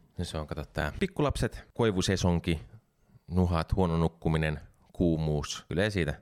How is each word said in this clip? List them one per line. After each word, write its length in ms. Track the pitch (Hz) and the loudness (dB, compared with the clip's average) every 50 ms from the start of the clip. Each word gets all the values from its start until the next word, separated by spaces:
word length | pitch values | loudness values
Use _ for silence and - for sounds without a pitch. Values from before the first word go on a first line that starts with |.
| _ _ _ - | _ _ _ -8
No 60 | 90 | -6
se 140 | - - 78 | -6 -6 -6
on, 80 | 78 | -6
kato, 180 | 73 78 76 71 - | -6 -8 -8 -8 -8
tää 200 | - 78 76 76 - - | -4 -4 -4 -4 -2 -2
pikkulapset, 640 | 196 180 - - 151 135 - - 131 110 - - - - - | -4 -4 -2 0 -2 0 0 -2 -2 -4 -4 -8 -18 -8 -2
koivusesonki, 840 | - 120 113 95 92 87 - 98 90 - 90 87 82 - 87 82 78 - - - - _ _ _ _ _ _ - - _ - | 0 2 2 2 2 2 2 2 2 2 2 2 2 2 0 -2 -2 -4 -10 -20 -20 _ _ _ _ _ _ -20 -20 _ -4
nuhat, 420 | 85 90 92 85 87 80 80 - - | 0 2 2 4 2 0 0 0 0
huono 200 | 98 92 87 82 | 2 2 2 4
nukkuminen, 640 | 82 82 80 - - - 85 78 78 78 78 76 76 - - - _ _ _ | 2 2 0 0 -2 -2 0 0 2 2 0 -2 -4 -8 -14 -20 _ _ _
kuumuus, 720 | - - 92 85 80 78 78 78 76 73 76 - - - - - | -2 0 2 2 2 2 0 0 -2 -2 -4 -6 -10 -12 -10 -6
yle 200 | - 82 101 107 | -2 -2 0 0
siitä. 240 | 98 95 80 71 - - | 0 0 -2 -2 -4 -6